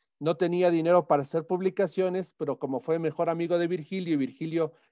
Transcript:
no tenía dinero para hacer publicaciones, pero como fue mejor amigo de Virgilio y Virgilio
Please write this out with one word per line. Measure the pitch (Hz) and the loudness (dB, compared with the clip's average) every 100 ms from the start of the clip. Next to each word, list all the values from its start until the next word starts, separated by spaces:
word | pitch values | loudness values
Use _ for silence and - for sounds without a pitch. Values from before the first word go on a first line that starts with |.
| _ - | _ -6
no | 147 170 | -2 0
tenía | 175 175 180 | 0 2 2
dinero | 170 165 175 170 | 2 4 4 4
para | 147 | 2
hacer | 139 165 156 | 2 -4 -2
publicaciones, | 185 190 180 185 - 185 185 180 - | -2 -2 0 -2 0 -2 -2 -6 -8
pero | 156 - | -6 -4
como | 135 131 | -4 -4
fue | - 165 | -2 -2
mejor | 160 151 170 | -2 -2 -2
amigo | 165 165 175 | 0 0 0
de | 170 | 0
Virgilio | 175 151 190 175 | -2 -6 -6 -2
y | 151 | 0
Virgilio | 131 - 160 165 160 - _ | 0 -4 -4 -2 -2 -4 _